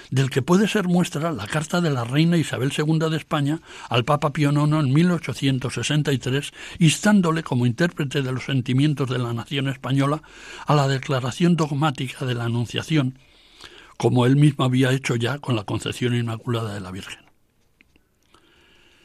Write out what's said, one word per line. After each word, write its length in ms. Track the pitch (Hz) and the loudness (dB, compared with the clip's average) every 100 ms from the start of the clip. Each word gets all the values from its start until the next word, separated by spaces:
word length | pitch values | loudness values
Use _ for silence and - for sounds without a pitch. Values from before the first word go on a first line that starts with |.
| - | -2
del 180 | 131 131 | 0 2
que 140 | 135 | 0
puede 240 | 131 180 214 | 2 4 4
ser 200 | 220 180 | 2 2
muestra 440 | 175 170 147 165 | 2 2 -2 -4
la 160 | 131 101 | -4 -4
carta 340 | 151 151 175 | -4 -2 0
de 80 | 170 | 0
la 140 | 131 | 0
reina 340 | 117 143 165 170 | 0 2 4 2
Isabel 340 | - 110 139 | 0 -2 -2
segunda 380 | - 151 160 160 | -2 0 0 0
de 80 | 156 | -2
España 440 | - 156 143 165 - - - | -2 -2 0 -2 -6 -20 -2
al 160 | 117 117 | -2 2
Papa 260 | 147 151 | 0 0
Pío 200 | 151 143 | 0 2
nono 280 | 143 151 156 | 2 2 2
en 140 | 135 | 2
mil 160 | 143 180 | 4 4
ochocientos 640 | 170 - - 135 131 120 | 0 -4 -2 -2 0 -2
sesenta 380 | - 113 151 147 | -4 0 0 2
y 80 | 135 | 0
tres, 320 | 127 135 - - - 190 | -2 -4 -6 -14 -18 2
instándole 640 | 160 - 214 208 175 160 | 4 4 4 4 4 0
como 240 | - 127 123 | -2 0 0
intérprete 560 | 110 175 - 139 143 | 2 -2 0 -4 -2
de 100 | 127 | -2
los 140 | 127 - | -4 -2
sentimientos 640 | 135 113 127 147 139 127 | -2 0 2 2 2 -2
de 80 | 127 | -2
la 160 | 120 | -4
nación 360 | 117 - 139 135 | -6 -6 -4 -4
española 520 | 131 123 139 139 151 - - - - - | -4 -2 0 0 -2 -8 -20 -18 -10 2
a 80 | 147 | 2
la 120 | 135 | 4
declaración 680 | 135 143 131 123 - 175 165 | 0 -2 -2 -2 0 2 2
dogmática 680 | 151 139 156 123 131 - 131 | 0 0 0 -2 -8 -6 -4
de 100 | 120 | -4
la 100 | 117 | -2
Anunciación, 720 | 120 117 120 - 156 127 - _ _ _ _ - - - - | -2 -2 -4 0 0 0 -4 _ _ _ _ -20 -20 -20 -2
como 300 | 123 123 123 | 2 4 4
él 80 | 143 | 6
mismo 300 | 147 - 131 | 4 4 0
había 260 | 127 131 | 2 2
hecho 240 | 135 - 120 | 0 -2 -2
ya 240 | 117 143 | -2 -4
con 160 | - 117 | -4 -4
la 80 | |
concepción 500 | - 113 113 - 123 | -2 -6 -6 -4 -2
inmaculada 600 | 120 117 113 123 117 110 101 | 0 -2 -6 -4 -4 -4 -8
de 60 | |
la 100 | 92 | -10
Virgen. 300 | 95 - - _ _ _ _ _ _ _ _ _ _ _ _ _ _ _ _ _ _ | -12 -14 -18 _ _ _ _ _ _ _ _ _ _ _ _ _ _ _ _ _ _